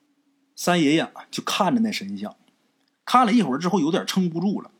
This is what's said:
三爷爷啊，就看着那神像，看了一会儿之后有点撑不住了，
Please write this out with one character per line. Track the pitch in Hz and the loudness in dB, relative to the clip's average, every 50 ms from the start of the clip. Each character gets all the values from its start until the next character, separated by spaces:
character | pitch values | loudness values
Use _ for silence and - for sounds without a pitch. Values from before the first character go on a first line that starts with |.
| _ _ _ _ _ _ _ _ _ _ _ | _ _ _ _ _ _ _ _ _ _ _
三 | - - 180 175 175 | -6 -2 0 2 4
爷 | 156 139 151 | 4 4 2
爷 | 165 | 2
啊， | 127 - - - - - | 0 -2 -8 -16 -18 -14
就 | - - | -12 -10
看 | - - - - 202 175 139 | -8 -4 -2 -2 0 2 2
着 | 113 | 2
那 | 113 107 | 0 0
神 | 101 - 196 - 101 | -2 -6 -8 -10 -10
像， | 98 104 101 - _ _ _ _ _ _ _ _ _ _ _ _ _ _ | -10 -10 -12 -14 _ _ _ _ _ _ _ _ _ _ _ _ _ _
看 | - - 247 254 | 2 4 4 4
了 | 208 220 | 4 4
一 | 247 | 2
会 | 185 135 123 | 2 2 0
儿 | 143 | -2
之 | 170 - | -2 0
后 | - 190 | 0 0
有 | 143 156 | 0 0
点 | 175 175 190 | 0 -2 -2
撑 | - - 190 185 175 | -2 -2 -2 -2 -2
不 | 160 170 | -2 -2
住 | 175 208 175 110 | -2 -2 -4 -4
了， | - - _ | -6 -12 _